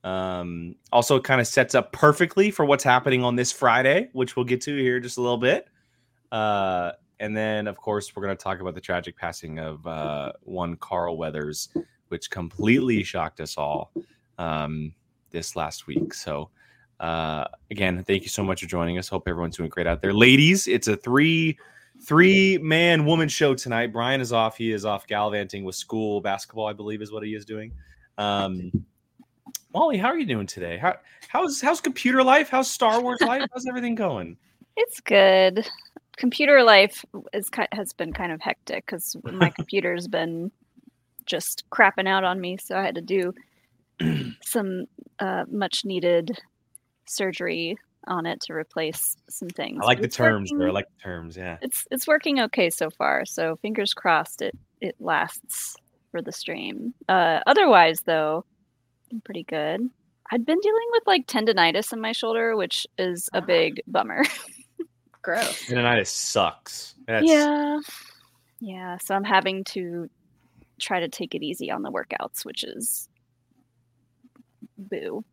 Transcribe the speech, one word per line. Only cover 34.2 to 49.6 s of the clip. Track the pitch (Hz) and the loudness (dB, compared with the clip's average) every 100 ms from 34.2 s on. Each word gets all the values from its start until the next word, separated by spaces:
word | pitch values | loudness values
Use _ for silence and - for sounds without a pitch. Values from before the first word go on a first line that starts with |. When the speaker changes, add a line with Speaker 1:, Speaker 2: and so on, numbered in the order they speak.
| 85 85 _ _ _ - | -6 -12 _ _ _ -2
Speaker 2:
It's | 494 - | -2 -2
good. | - 202 196 190 190 185 220 - _ - _ - | 4 8 8 8 6 4 -6 -12 _ -20 _ -2
Computer | 254 - 294 277 | -2 2 8 10
life | 233 202 202 - - 202 - | 12 10 8 2 -14 -16 -8
is | 202 196 | -8 -6
ki-, | - - | -6 -4
has | 208 185 | -4 -8
been | - 165 | -8 -8
kind | - 175 | -6 -6
of | 160 | -6
hectic | - - - - - | -4 -6 -4 -8 -6
'cause | 175 - 165 | -10 -10 -10
my | - 185 165 | -10 2 2
Speaker 1:
<laughs> | - | 2
Speaker 2:
computer's | 165 196 180 175 175 | -4 -2 -2 -4 -4
been | 170 165 165 180 _ _ _ _ _ _ - - | -4 -4 -6 -8 _ _ _ _ _ _ -20 -8
just | 170 - - - | -6 -6 -10 -10
crapping | - 202 196 190 | 4 4 4 0
out | 190 | 2
on | 185 185 | 2 -2
me, | 180 190 | -6 -8
so | - 185 | -6 -4
I | |
had | 196 | -2
to | - | -4
do | 170 190 180 - _ _ _ _ _ _ | -2 -2 -2 -6 _ _ _ _ _ _
<clears throat> | 160 156 135 - | -2 -2 -6 -12
some, | - 240 196 185 - - - _ | -6 -4 -2 -6 -8 -16 -20 _
uh, | 196 185 - | -4 -4 -4
much-needed | 214 190 - 202 185 175 170 165 - - _ _ _ _ _ - | -4 -4 -4 -4 0 2 2 2 -8 -12 _ _ _ _ _ -12
surgery | - 190 - 175 170 165 185 _ _ - | -4 -4 -4 -4 -4 -4 -6 _ _ -8
on | 180 | -6
it | 170 156 | -4 -8
to | - | -8
replace | 160 156 - 160 160 - - _ | -8 -8 -6 -6 -4 -6 -6 _
some | - 180 | -14 -12
things. | 175 | -8